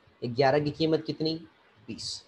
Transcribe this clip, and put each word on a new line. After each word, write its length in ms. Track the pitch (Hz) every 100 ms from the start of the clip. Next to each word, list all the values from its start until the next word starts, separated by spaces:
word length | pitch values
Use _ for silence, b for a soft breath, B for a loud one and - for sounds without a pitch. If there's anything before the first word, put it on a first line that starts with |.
| _ -
ग्यारह 360 | 127 117 135 147
की 120 | 147
कीमत 340 | 143 160 156 156
कितनी? 280 | 147 156 160 180 _ _ _
बीस। 320 | - 107 - -